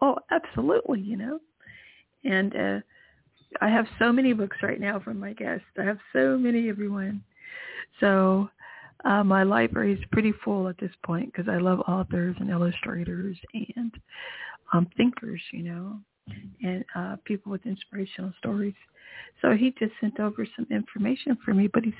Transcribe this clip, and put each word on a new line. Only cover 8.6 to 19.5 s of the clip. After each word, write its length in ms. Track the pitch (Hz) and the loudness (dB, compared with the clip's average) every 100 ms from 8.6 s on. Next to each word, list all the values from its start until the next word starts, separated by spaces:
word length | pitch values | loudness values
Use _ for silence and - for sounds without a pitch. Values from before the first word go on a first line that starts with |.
| - - - - | -20 -20 -20 -4
uh, 200 | - 202 | 2 4
my 180 | 202 190 | 6 6
library 520 | 190 220 226 - 208 | 6 6 4 2 2
is 100 | 196 - | 0 0
pretty 200 | - 214 202 | 2 2 0
full 240 | - 202 185 | -2 -2 -2
at 100 | 180 | -4
this 160 | 190 - | -10 -8
point 280 | - 170 240 | -4 -4 -4
'cause 140 | - 190 | -6 -2
I 100 | 180 | 2
love 220 | 180 180 - | 2 2 2
authors 480 | 185 185 180 175 180 | 0 0 0 -2 -2
and 120 | 202 | -2
illustrators 840 | 170 175 - - 175 175 175 196 175 - 226 214 - | 0 0 0 -6 -6 -6 -4 -6 -8 -10 -10 -8 -6
and, 160 | 226 - - - - - - - - | -6 -8 -16 -16 -14 -12 -14 -16 0
um, 140 | 170 175 - | 0 2 2
thinkers, 460 | 247 247 226 180 - | 2 2 -6 -10 -10
you 120 | - | -10
know, 360 | 170 170 190 214 202 _ - 202 202 190 | -10 -10 -10 -12 -18 _ -16 -16 -16 -8
and, 220 | 185 185 - | -6 -4 -6
uh, 220 | 180 180 196 | -8 -8 -8
people 260 | - 202 202 | -6 -6 -4
with 160 | 196 - | -8 -6
inspirational 640 | 190 - 202 190 - 190 - | -8 -8 -8 -8 -8 -10 -6
stories. 360 | - 202 202 196 _ _ - - - _ | -4 -2 -4 -6 _ _ -20 -18 -20 _
So 140 | - | 2